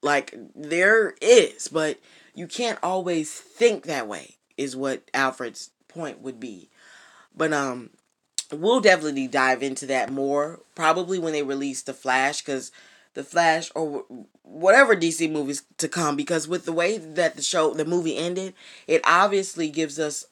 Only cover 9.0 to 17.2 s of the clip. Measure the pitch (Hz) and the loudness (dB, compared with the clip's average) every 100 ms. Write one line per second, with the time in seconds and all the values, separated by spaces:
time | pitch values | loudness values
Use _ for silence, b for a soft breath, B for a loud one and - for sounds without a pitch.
9 | 151 139 131 135 131 127 139 131 135 135 | 2 -4 -2 2 2 2 -2 -6 -4 -2
10 | 104 135 139 143 151 170 _ - 160 165 | -2 -2 -2 -2 -2 -6 _ -2 2 2
11 | 175 185 165 151 143 139 139 131 - 131 | 0 -4 -2 -2 -2 -4 -6 -8 -10 -10
12 | 135 131 135 147 - 135 113 b b b | 0 2 2 -2 -6 -6 -8 b b b
13 | b - 139 165 170 160 160 - 160 143 | b -14 -4 0 2 2 -2 -6 -6 -6
14 | - 123 - _ _ 107 180 233 269 208 | -10 -18 -20 _ _ 0 6 8 8 6
15 | 165 160 160 156 139 143 _ _ 156 175 | 2 0 -2 -2 -4 -6 _ _ -6 -2
16 | 156 143 143 170 151 175 165 165 170 220 | -2 -2 -2 -2 -2 -6 -4 -2 0 -2
17 | 160 156 | -6 -2